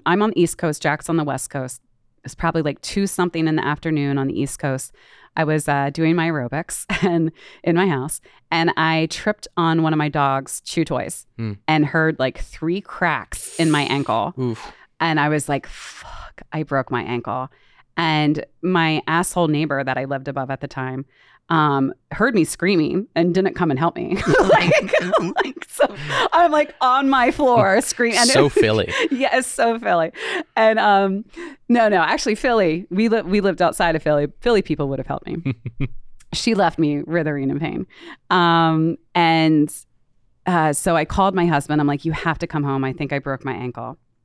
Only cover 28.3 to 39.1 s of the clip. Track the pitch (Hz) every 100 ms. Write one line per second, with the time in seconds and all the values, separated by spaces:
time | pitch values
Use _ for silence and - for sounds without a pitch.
28.3 | 262 202 - 110 107 - 539 480 247 262
29.3 | 254 247 - 233 233 214 175 165 - -
30.3 | 359 - - 220 220 208 196 196 196 -
31.3 | 330 339 269 - 240 220 190 160 262 -
32.3 | 220 254 233 180 165 202 180 226 220 170
33.3 | 202 196 156 170 - 175 160 156 147 147
34.3 | - 240 220 - 151 139 139 - 143 -
35.3 | - 147 117 117 - 131 - - - -
36.3 | - - 208 170 160 151 143 147 170 156
37.3 | 143 135 143 160 - 185 - 339 - -
38.3 | 180 170 165 165 160 160 - _